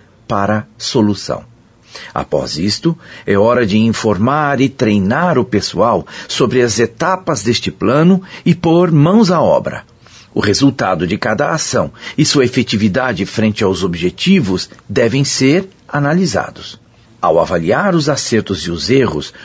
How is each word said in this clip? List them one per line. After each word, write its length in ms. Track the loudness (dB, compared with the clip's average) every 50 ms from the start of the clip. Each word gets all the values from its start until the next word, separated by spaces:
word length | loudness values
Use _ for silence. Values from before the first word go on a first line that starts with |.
| _ _ _ _ _
para 400 | -4 -2 0 0 0 0 -2 -4 -8 _ -12
solução. 680 | -8 -2 0 2 2 2 0 -2 -6 -8 -8 -8 -10 -16 _ _ _ _ _ _ _ -20 -20 -20 -16 -10
Após 460 | -8 -8 -6 -4 -4 -4 -4 -4 -4 -4
isto, 400 | -4 -4 -2 -2 -2 -4 -4 -4 -8 -20 -20 -8 -4
é 120 | 0 2 2
hora 280 | 4 4 2 2 2
de 120 | 2 2 2
informar 840 | 2 2 0 0 0 0 0 0 0 0 0 0 0 0 0 0
e 80 | 0 0
treinar 680 | 0 0 0 2 2 2 2 0 0 0 0 0 0 0
o 60 | 0
pessoal 600 | 0 -2 -4 -4 -2 -2 0 0 2 0 0 -4 -6 -14 -16 -12 -8
sobre 320 | -4 -2 0 0 2 2
as 180 | 0 0 0 0
etapas 640 | -2 -2 -2 -4 -4 -2 -2 -4 -4 -4 -4 -2
deste 280 | -2 -2 -2 -2 -4 -6
plano 520 | -6 -2 0 0 2 4 4 4 4 2 0 -6 -12 -4 0
e 100 | 0 0
pôr 360 | 0 2 2 4 4 4 4
mãos 400 | 4 4 4 4 4 4 4 4
à 100 | 2 2
obra. 440 | 2 2 2 2 0 -4 -8 -12 -14 _ _ _ -20 -20 -20 -20 -16 _ -4
O 60 | -2
resultado 640 | 0 0 2 2 2 2 2 0 -2 -2 -2 -2 -2
de 100 | -2 -2
cada 360 | -2 -2 -2 -2 0 -2 -2
ação 400 | -2 -4 -4 -2 -2 -2 -2 -4 -6 -14 -18 -6 -2 -2
e 60 | 0
sua 200 | 2 2 2 2
efetividade 800 | 2 2 -2 -2 0 0 0 0 0 0 0 -2 -2 -2 -4 -6
frente 380 | -6 -2 -2 0 0 0 0
aos 200 | 0 0 0 0
objetivos 840 | -2 -4 -4 -2 -4 -4 -4 -2 0 2 2 2 2 0 -2 -4 -4 -8 -16 -18 -12 -4
devem 360 | 0 0 0 2 2 0 0
ser 440 | 0 0 2 2 2 2 2 0 -4 -12 _ _ -6
analisados. 880 | -4 -2 0 0 0 0 0 0 -2 -4 -4 -6 -10 -16 -18 -18 -20 -20 _ _ _ _ _ _ _ _
Ao 160 | 0 2 2 2
avaliar 560 | 2 0 0 -2 0 0 0 0 2 2 0
os 140 | 0 0 0
acertos 520 | -2 -2 -2 -2 -2 -2 0 -2 -4 -6
e 80 | -6 -6
os 200 | -6 -4 -2 2
erros, 420 | 2 2 2 0 -2 -4 -8 -10 -14 -18